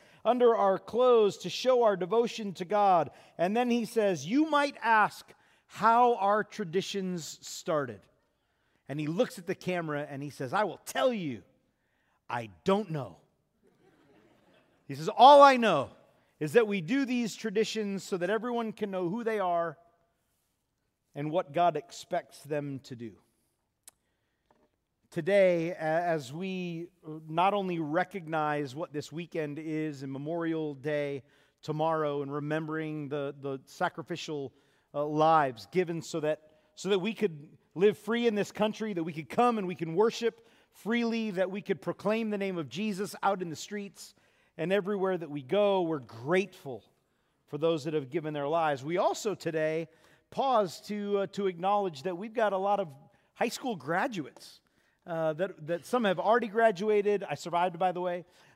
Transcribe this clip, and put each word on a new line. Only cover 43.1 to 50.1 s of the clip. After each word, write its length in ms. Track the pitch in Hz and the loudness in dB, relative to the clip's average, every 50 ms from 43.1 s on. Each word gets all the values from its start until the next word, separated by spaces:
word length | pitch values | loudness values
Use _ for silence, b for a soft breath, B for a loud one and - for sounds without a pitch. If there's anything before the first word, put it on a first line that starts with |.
| - - | -6 -2
out 220 | - 196 196 185 180 | -2 0 0 -2 -4
in 80 | 170 | -8
the 40 | 147 | -10
streets 600 | - - - 202 208 202 196 - - - - - b b b b b b b b b | -10 -12 -10 -10 -10 -10 -12 -14 -18 -20 -20 -20 b b b b b b b b b
and 160 | 160 175 190 | -2 0 2
everywhere 440 | 208 180 196 208 196 185 190 185 170 | 0 2 0 -2 0 0 0 0 -2
that 120 | 165 147 | -4 -6
we 120 | 147 147 | -10 -10
go, 400 | 131 127 190 202 208 202 196 185 | -6 0 2 4 4 4 4 2
we're 180 | 175 160 160 143 | 2 0 -2 -4
grateful 840 | 120 107 117 113 120 143 175 190 202 - - - - 139 123 104 - _ _ _ _ _ _ _ _ _ _ _ _ _ | -6 -10 -16 -10 -2 0 2 2 2 0 -6 -16 -14 -12 -12 -12 -14 _ _ _ _ _ _ _ _ _ _ _ _ _
for 100 | - 143 | -8 -2
those 280 | 151 165 170 156 127 | 0 0 0 0 -2
that 80 | 165 151 | -4 -4
have 160 | 156 135 123 | -4 -4 -4
given 240 | 139 170 147 156 151 | -6 -6 -6 -6 -6
their 160 | 147 143 143 | -4 -4 -2
lives. 340 | 160 170 160 151 147 123 131 | 0 0 0 0 0 -2 -4
We 140 | 151 170 185 | -4 -2 0
also 360 | 247 349 392 - - 214 185 | 0 0 0 -2 -4 -6 -6
today 540 | - - 170 160 160 156 156 160 165 165 156 b b b b | -4 -6 -4 -4 -2 -2 -2 -2 -4 -6 -8 b b b b